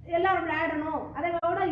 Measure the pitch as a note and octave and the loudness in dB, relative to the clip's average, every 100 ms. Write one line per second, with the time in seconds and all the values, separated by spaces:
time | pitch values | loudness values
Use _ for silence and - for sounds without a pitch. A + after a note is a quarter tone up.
0 | - E4+ F#4+ F4+ E4 D#4 D#4+ D4+ D#4 D#4 | -2 2 4 2 0 0 0 -2 -2 -4
1 | - - E4+ E4+ E4+ F#4+ F#4 | -6 -4 -2 0 0 2 0